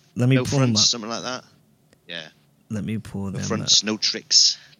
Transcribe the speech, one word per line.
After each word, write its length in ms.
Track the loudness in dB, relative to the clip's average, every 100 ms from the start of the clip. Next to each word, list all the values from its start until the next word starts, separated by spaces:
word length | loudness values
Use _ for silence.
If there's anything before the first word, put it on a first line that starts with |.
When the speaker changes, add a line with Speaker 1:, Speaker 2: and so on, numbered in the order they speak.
| _ 0
Speaker 1:
Let 120 | 4
me 80 | 4
Speaker 2:
No 80 |
Speaker 1:
pull 160 | 2 2
'em 80 | 2
Speaker 2:
Fronts, 140 | 4
Speaker 1:
up. 40 | 2
Speaker 2:
something 240 | 0 -6
like 120 | -8
that. 220 | -8 -10 -12 _ _ _ _ _ -14
Yeah. 200 | -14 -14 _ _ _ _
Speaker 1:
Let 140 | -8
me 140 | -6 -8
pull 280 | -8 -8 -8
Speaker 2:
No 40 | -6
Speaker 1:
them 40 |
Speaker 2:
Fronts, 380 | -6 -4 2 2
Speaker 1:
up. 40 | 2
Speaker 2:
No 100 | -2
Tricks, 580 | -4 -6 2 4 4 2 -10